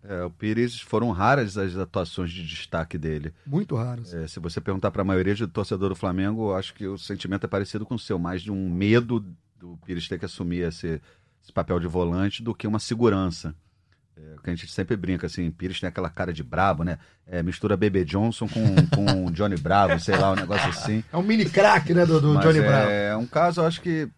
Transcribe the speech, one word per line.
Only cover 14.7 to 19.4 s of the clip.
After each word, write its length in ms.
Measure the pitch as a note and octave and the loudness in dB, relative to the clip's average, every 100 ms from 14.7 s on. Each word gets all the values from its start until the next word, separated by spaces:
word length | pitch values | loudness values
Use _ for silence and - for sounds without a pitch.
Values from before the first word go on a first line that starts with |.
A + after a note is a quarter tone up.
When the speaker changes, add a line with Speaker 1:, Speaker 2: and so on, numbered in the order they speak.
Speaker 1:
sempre 240 | - F2+ A2+ | -6 -2 -2
brinca, 320 | F2 F#2 E2+ | 0 -2 -2
assim, 240 | - E2+ | -4 -6
Pires 280 | D#2+ F#2 F#2 | -4 -8 -6
tem 100 | F#2 | -6
aquela 200 | F2 F2+ | -6 -8
cara 220 | - F2+ | -4 -6
de 100 | E2 | -4
brabo, 400 | C2+ - F#2+ E2 | -6 0 2 2
né? 140 | E2 E2 - _ _ | -2 -4 -10 _ _
É, 180 | F2+ | -4
mistura 320 | E2+ - G#2 G2+ | -4 -2 0 2
Bebê 300 | G#2 F#2+ E2 | 2 2 0
Johnson 420 | F#2+ A2+ A2+ G#2+ | 0 0 -2 -4
com, 280 | - A2 G2 | 0 4 6
<laughs> 140 | E3 C#3+ | 4 4
com 360 | G2+ B2+ F2+ | 2 2 0
Johnny 260 | E2 | 0